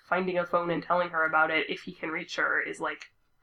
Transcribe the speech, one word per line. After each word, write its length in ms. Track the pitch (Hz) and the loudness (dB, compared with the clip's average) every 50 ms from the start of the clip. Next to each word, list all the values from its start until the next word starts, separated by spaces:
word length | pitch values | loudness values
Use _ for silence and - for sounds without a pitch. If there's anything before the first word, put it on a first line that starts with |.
| _ | _
finding 300 | - 175 185 190 185 180 180 | -2 0 0 0 0 0 0
a 60 | 175 | 0
phone 260 | - - 175 175 170 | 2 2 0 2 2
and 120 | 165 156 | -2 -2
telling 260 | - - 170 180 175 170 | 0 2 2 2 2 0
her 160 | 165 160 160 | 0 0 0
about 260 | 156 156 156 160 160 | 4 4 4 4 4
it, 200 | 160 156 143 - | 4 0 0 -2
if 100 | 185 - | -4 -8
he 120 | - 180 | -8 -12
can 180 | 180 - 175 160 | -12 -8 -8 -6
reach 260 | 160 180 170 - - | -6 -6 -6 -6 -2
her, 240 | 170 151 139 147 151 | -2 0 2 2 0
is, 180 | - 156 160 156 | 0 -2 -6 -6
like, 280 | 160 151 151 - - - _ _ _ _ _ _ | -6 -6 -6 -8 -14 -20 _ _ _ _ _ _